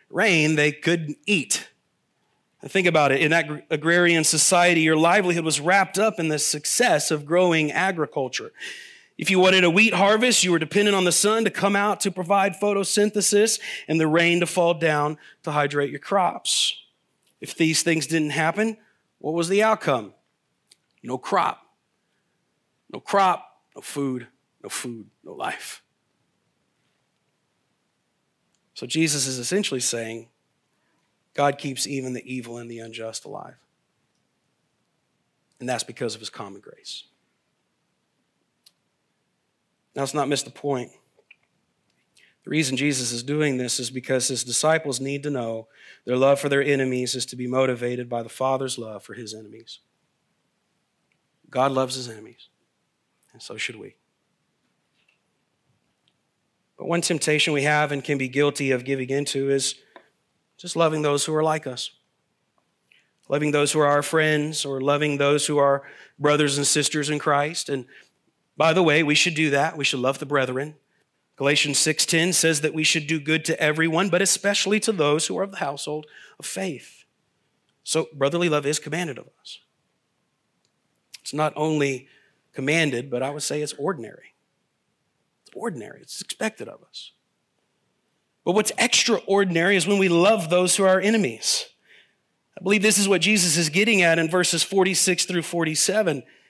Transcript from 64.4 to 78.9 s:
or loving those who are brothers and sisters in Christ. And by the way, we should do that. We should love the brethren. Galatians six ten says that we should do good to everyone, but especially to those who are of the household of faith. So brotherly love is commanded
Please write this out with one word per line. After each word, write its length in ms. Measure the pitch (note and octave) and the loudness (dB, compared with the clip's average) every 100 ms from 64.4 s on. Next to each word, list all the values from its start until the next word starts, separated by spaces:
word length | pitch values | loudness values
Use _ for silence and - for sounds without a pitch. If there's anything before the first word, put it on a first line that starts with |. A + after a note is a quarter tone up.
| D3+ D#3 C#3 | 0 -4 -6
or 160 | C3+ | -2
loving 360 | C#3 D3 D3+ C#3+ | 0 2 0 2
those 280 | C#3+ D3 D3 | 2 2 2
who 140 | D3 | 2
are 240 | C#3 C#3 - - - - | 4 2 -2 -20 -20 0
brothers 400 | - D3 D3 C#3+ | 2 4 4 2
and 80 | C#3 | 2
sisters 460 | D3+ C#3 D3+ C#3+ | 2 0 -2 -2
in 80 | D3 | -2
Christ. 500 | D#3+ C#3+ D3 E3+ - | 2 2 0 -4 -6
And 160 | C#3 A#2+ - _ _ _ _ _ - | -6 -6 -20 _ _ _ _ _ 2
by 180 | D#3+ | 4
the 100 | E3 | 6
way, 180 | E3 D3 | 4 4
we 140 | D3 D3+ | 4 2
should 180 | F#3 | 2
do 160 | D#3 D#3 | 2 2
that. 280 | C#3 D#3 D#3 | 2 2 -2
We 60 | |
should 160 | C#3 C3 | -4 0
love 200 | B2+ C#3 | -2 -2
the 80 | C#3 | -2
brethren. 480 | C#3+ B2+ B2+ D3 D3+ _ _ _ _ _ - | 0 0 -2 -6 -10 _ _ _ _ _ -2
Galatians 420 | C#3 D3+ D3 C3+ | 0 2 0 0
six 260 | D#3 - - | 0 0 0
ten 280 | E3 F3 | 2 2
says 280 | E3 E3 D3 | 2 2 2
that 120 | D3 | -2
we 100 | D#3 | 0
should 240 | D#3 E3 D3 | 0 0 -2
do 120 | D#3+ | -4
good 240 | C#3+ D#3+ D#3 | 0 -2 0
to 140 | D#3+ | 0
everyone, 500 | D3+ D3+ E3 D#3+ G3 | 0 2 0 2 2
but 120 | F3 | 2
especially 580 | F#3+ - G3+ G3+ F#3+ G#3+ | 2 0 0 0 0 0
to 100 | A3+ | 0
those 340 | G3 D3 D#3 - | 2 2 2 0
who 120 | F3+ | -4
are 40 | |
of 60 | G3 | -6
the 80 | - | -6
household 480 | C#3+ C#3+ - D3+ D3 - - - | -6 -6 -8 -10 -12 -20 -20 -16
of 80 | - | -12
faith. 580 | F#3+ F#3+ C3 - - _ _ _ _ _ _ _ _ | -6 -6 -8 -14 -20 _ _ _ _ _ _ _ _
So 260 | - D#3+ D#3+ | -4 -2 -2
brotherly 360 | C#3+ C#3 E3+ F3 | -2 -2 0 0
love 180 | D3 C#3+ | 0 0
is 100 | D3+ | -4
commanded 400 | D3 | -4